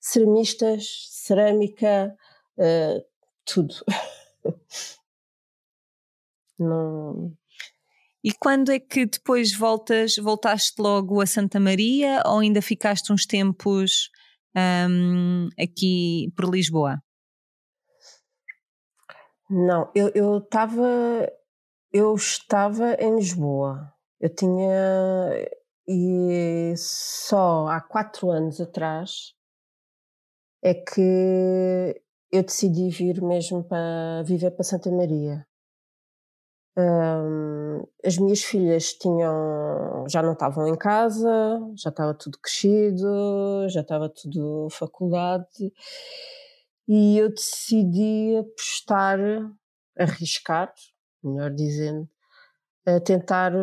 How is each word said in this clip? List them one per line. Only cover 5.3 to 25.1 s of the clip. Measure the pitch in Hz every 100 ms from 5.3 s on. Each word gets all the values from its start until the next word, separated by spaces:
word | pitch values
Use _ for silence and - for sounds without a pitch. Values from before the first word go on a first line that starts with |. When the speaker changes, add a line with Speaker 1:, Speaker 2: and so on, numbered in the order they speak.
| _ _ _ _ _ _ _ _ _ _ _ _ _
Speaker 1:
Não. | 165 165 160 156 151 - 170 160 _ _ - _ _ _ _ _
Speaker 2:
E | 214
quando | - - 277 269
é | 269
que | 269 -
depois | 240 - - 247 226
voltas, | 196 226 220 220 226 226 214
voltaste | 208 214 220 208 - -
logo | 208 202 190 202
a | 196
Santa | - 196 202
Maria | 196 190 220 269 285 269
ou | - 214
ainda | 214 208
ficaste | 202 226 208 202 -
uns | 208 -
tempos, | 202 196 185 - 196 190 - - _ _ _ _ 185
hum, | 185 180 180 180 180 180 175 180 175 -
aqui | 170 - 185 180 175 170 160
por | - 180
Lisboa? | 185 160 160 143 135 _ _ _ _ _ _ _ _ _ _ - - _ _ _ - _ _ _ _ _ - - _ _
Speaker 1:
Não, | 190 180 175 -
eu, | 202 202
eu | 202 202 208
tava, | 202 226 220 233 247 240 240 233 - - _ _ _ _ _
eu | 202 214
estava | 214 - - - 208 202 214 233
em | 233 220
Lisboa. | 220 190 175 147 139 139 135 147 _ _ _
Eu | 165
tinha, | 170 190 185 190 190 190 190 190